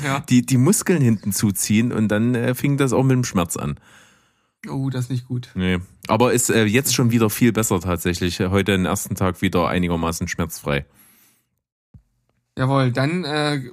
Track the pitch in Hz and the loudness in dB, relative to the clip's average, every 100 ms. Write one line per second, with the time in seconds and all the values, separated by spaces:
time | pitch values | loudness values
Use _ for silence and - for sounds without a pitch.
0 | 143 135 - 123 240 127 139 214 - 170 | -2 -4 2 2 4 4 4 2 2 2
1 | 120 107 104 98 107 95 - 107 120 - | 2 2 -2 -2 0 0 0 2 2 0
2 | 107 104 117 120 123 127 143 139 135 113 | 0 0 0 0 -2 -2 0 0 2 2
3 | 131 127 120 98 - - 73 67 _ - | 2 2 0 -2 -2 -4 -8 -8 _ -20
4 | - _ _ _ _ _ - 139 135 127 | -20 _ _ _ _ _ -10 -6 -4 -4
5 | 123 127 - 123 - 92 92 90 92 _ | -4 -6 -6 -8 -8 -4 -2 -2 -4 _
6 | - 110 123 117 - 98 107 120 139 - | 0 2 4 2 2 2 4 2 0 0
7 | 120 117 110 - 120 101 110 92 90 85 | 2 4 2 2 2 2 0 0 -2 -2
8 | 90 87 90 - 92 98 95 98 85 95 | -2 -2 -2 -2 0 2 2 2 0 -2
9 | - 98 95 90 95 90 78 90 87 85 | -4 -2 -2 0 -2 0 0 0 0 0
10 | 82 82 90 - 80 - 73 71 - _ | -2 -4 -6 -4 -6 -6 -4 -4 -4 _
11 | _ _ _ _ _ _ _ _ _ - | _ _ _ _ _ _ _ _ _ -20
12 | _ _ _ _ _ - 131 135 127 127 | _ _ _ _ _ -4 0 2 0 0
13 | 139 180 147 151 147 147 131 | -2 -2 -4 -2 -2 -2 -6